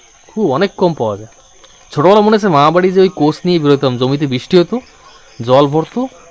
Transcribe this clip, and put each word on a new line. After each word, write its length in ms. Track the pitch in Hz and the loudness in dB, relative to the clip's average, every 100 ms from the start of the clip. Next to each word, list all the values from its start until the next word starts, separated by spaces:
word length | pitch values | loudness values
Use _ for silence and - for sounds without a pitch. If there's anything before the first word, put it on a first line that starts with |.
| _ _ _ | _ _ _
খুব 160 | 220 185 | -4 -2
অনেক 200 | 131 - - | -2 -2 -2
কম 140 | 180 | -4
পাওয়া 220 | 143 110 101 | -2 -6 -6
যায়। 140 | 110 _ _ _ - _ _ | -12 _ _ _ -20 _ _
ছোটবেলা 300 | - 175 214 | 0 4 4
মনে 140 | 214 214 | 4 2
আছে 120 | 202 | 2
মা 160 | 143 147 | 2 2
বাড়ি 180 | 170 185 | 2 0
যে 80 | 185 | 2
ওই 100 | 185 - | 0 0
কোষ 200 | 151 - | -2 -2
নিয়ে 160 | 180 170 | -2 0
বেরোতাম, 340 | 143 139 139 120 | 2 2 0 -2
জমিতে 280 | 127 147 143 | -2 -2 -4
বৃষ্টি 280 | 127 - 180 | -6 0 0
হতো, 180 | 170 240 - _ - - _ - | 0 -4 -10 _ -20 -20 _ -10
জল 260 | 117 131 143 | 0 2 2
ভরতো, 340 | 151 156 240 262 - - | 0 -4 -6 -8 -10 -20